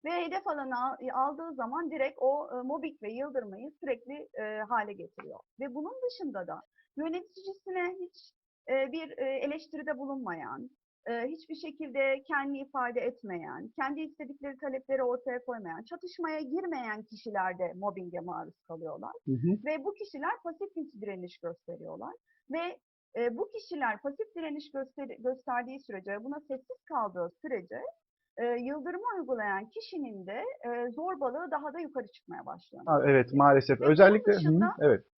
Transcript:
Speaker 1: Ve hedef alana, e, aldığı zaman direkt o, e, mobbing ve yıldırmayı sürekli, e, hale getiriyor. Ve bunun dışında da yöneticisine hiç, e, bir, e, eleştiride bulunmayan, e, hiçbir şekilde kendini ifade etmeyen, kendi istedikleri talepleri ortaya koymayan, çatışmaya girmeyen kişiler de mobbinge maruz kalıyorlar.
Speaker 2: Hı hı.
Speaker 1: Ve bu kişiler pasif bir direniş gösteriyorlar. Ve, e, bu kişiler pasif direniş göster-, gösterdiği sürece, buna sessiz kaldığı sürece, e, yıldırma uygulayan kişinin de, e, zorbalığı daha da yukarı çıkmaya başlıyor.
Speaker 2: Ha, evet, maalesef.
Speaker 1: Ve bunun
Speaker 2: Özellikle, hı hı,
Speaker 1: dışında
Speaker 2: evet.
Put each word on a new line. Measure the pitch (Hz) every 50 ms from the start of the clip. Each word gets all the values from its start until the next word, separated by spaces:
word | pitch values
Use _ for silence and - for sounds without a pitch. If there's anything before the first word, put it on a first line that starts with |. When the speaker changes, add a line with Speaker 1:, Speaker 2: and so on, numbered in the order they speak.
| -
Speaker 1:
Ve | 302
hedef | 339 349 339 330 349 381 381
alana, | 403 311 294 269 262 254 240 247 262 262 -
e, | 254 254
aldığı | - 254 262 285 302 285 330 330 302
zaman | 262 233 226 262 320 339 302
direkt | 311 302 269 269 277 -
o, | 254 262 277 294 302 - -
e, | 247
mobbing | 247 254 294 320 285 311 285 - 220
ve | 208
yıldırmayı | 220 240 277 294 262 262 226 208 190 202 240 302 302 _
sürekli, | - 285 247 233 233 247 277 294 - - - -
e, | 214 214 214 214 214 208
hale | 240 226 214 208 202
getiriyor. | 196 170 - _ - - 151 - - - _ _ -
Ve | - 277 240
bunun | 285 302 370 508 523 508
dışında | 494 480 - 370 285 226 196 180
da | 175 156 - - _ _ _ _ _ _
yöneticisine | 277 302 330 320 359 349 - _ 381 370 392 392 392 _ 381 370 370 349 359 370 381
hiç, | 359 349 _ - - - _ _ _ _ _ _ _ -
e, | 262 269 269 262
bir, | 254 330 320 285 -
e, | - 269 269 269 269 -
eleştiride | 285 294 320 311 - - 302 262 302 294
bulunmayan, | 247 277 269 277 269 247 196 170 160 139 110 127 - 240 254 _ _ _ _ _ _ _
e, | 226 233 233 233
hiçbir | 262 320 320 - _ 320
şekilde | 311 - 311 285 - 311 277 233 277 269 269 269 269 269
kendini | - 320 285 277 277 285 269
ifade | 269 269 - 269 247 240 233 240
etmeyen, | - 240 247 - - 202 180 175 160 151 131 147 190 226 _ -
kendi | 277 262 294 294
istedikleri | 311 311 311 _ 302 247 285 285 277 285 277
talepleri | 262 302 277 262 262 262 - 269 262 262
ortaya | 247 240 247 - 269 247 247 247
koymayan, | 254 240 226 202 170 165 170 226
çatışmaya | - 339 349 - 359 359 - 330 320 311 311
girmeyen | 311 254 269 359 392 349 330 269 247 226 214 214 214
kişiler | _ 220 208 - 226 208 196 185 185 180 180
de | 185 170 180
mobbinge | 185 196 202 185 190 185 175 170 170
maruz | 170 175 165 165 165 - 170 _ _
kalıyorlar. | _ 165 165 165 160 147 - - - - - _
Speaker 2:
Hı | -
hı. | 131 123 127 170 196 208 214
Speaker 1:
Ve | 285 311 311 269
bu | 392 403
kişiler | - 415 392 - 277 285 339 453 - _
pasif | 339 330 339 392 403 _
bir | 339 302 311 - 208
direniş | 202 202 196 185 180 180 -
gösteriyorlar. | - - 170 170 - _ - 175 - 160 160 160 170 214 294 440 480 _ _ _ _ _ _
Ve, | 262 320 339 349 480 - _ _ _ _ _ _ _
e, | 226 240 240 233
bu | 247 415 427
kişiler | - 453 415 - 349 294 269 233 214 202
pasif | - 277 285 - 440 - _
direniş | 349 320 311 294 302 294 -
göster-, | - 269 269 262 _ - 277 233 - -
gösterdiği | 226 254 262 262 - - 247 240 247 247 262 277
sürece, | - - 208 190 185 202 196 208 220
buna | 262 285 302
sessiz | 294 _ 269 262 262 _ 508 - _ -
kaldığı | 330 262 220 202 180 180 170 175 - _
sürece, | - 311 254 208 175 175 - - - 571 679 _ _ _ _ _ _ _ _
e, | - 233
yıldırma | 240 240 240 240 262 285 302 262 339 359 359 427 494 - 370
uygulayan | 302 247 262 226 214 202 196 196 208 226
kişinin | _ 427 440 - 403 330 277 240 214 196 185
de, | 185 202 247 349 494 539 - -
e, | 240 240 240 240 247
zorbalığı | 226 269 320 359 381 285 277 254 240 302 349 302
daha | 302 294 285 302 262
da | 339
yukarı | 339 285 294 269 214
çıkmaya | 202 - - _ - 175 - -
başlıyor. | 139 143 175 - _ - - -
Speaker 2:
Ha, | - 156 143 135
evet, | 143 139 135 123 123 139
maalesef. | 139 143 143 139 135 131 - 139
Speaker 1:
Ve | 110 120
bunun | 143
Speaker 2:
Özellikle, | 156 156 196 196 208 214 208 208
hı | 202
hı, | 202
Speaker 1:
dışında | 160 156 156 170 214 359 - -
Speaker 2:
evet. | 151 147 120 - - _ _